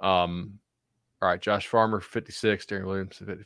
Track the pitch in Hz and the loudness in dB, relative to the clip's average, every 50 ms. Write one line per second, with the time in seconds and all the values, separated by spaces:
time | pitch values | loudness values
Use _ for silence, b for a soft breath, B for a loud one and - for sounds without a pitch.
0 | - 98 92 90 87 87 87 87 87 98 101 104 _ _ _ _ _ _ _ _ | 2 2 4 4 4 2 -2 -4 -8 -10 -14 -18 _ _ _ _ _ _ _ _
1 | _ _ _ _ 95 90 87 - - 107 104 98 - - - 113 113 110 107 95 | _ _ _ _ 0 0 0 0 0 0 0 0 0 2 4 4 4 4 2 -2
2 | - - - 117 - - - - - 107 104 98 - - 104 95 95 95 98 98 | -4 -6 -6 -6 -6 -8 -6 -2 0 2 2 0 -2 -6 -8 -6 -4 -4 -4 -4
3 | 95 98 - - 98 101 90 - - | -6 -8 -12 -14 -12 -12 -12 -12 -10